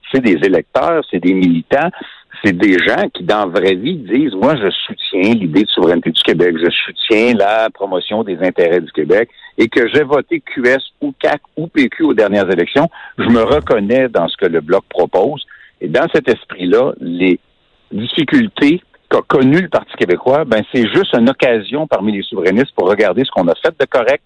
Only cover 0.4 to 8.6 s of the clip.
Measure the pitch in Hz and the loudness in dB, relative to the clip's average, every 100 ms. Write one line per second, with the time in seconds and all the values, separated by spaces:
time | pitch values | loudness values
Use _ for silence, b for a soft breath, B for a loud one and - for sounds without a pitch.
0.4 | 98 90 - 127 156 165 - 90 90 95 | 2 0 0 -2 0 -2 -2 -2 0 2
1.4 | 90 82 - 139 170 B B B B - | 2 0 0 0 0 B B B B -4
2.4 | 104 87 104 90 101 135 208 - 90 107 | -2 2 2 2 2 0 -2 -6 -2 0
3.4 | 98 92 92 90 123 180 98 120 147 95 | 0 0 0 0 -2 -6 -2 0 0 0
4.4 | 240 151 98 - - - - 98 196 233 | 0 2 -2 -4 -10 -10 -6 -2 2 2
5.4 | 180 76 107 - 85 - 82 80 - 85 | 2 0 0 2 2 2 0 -2 0 0
6.4 | 90 80 85 - - - - 107 120 110 | 0 0 -2 -2 -6 -8 0 2 2 2
7.4 | 98 110 110 - 98 92 82 104 107 85 | 0 0 -2 -4 -6 -4 -4 -6 -4 -4
8.4 | 90 90 | -2 0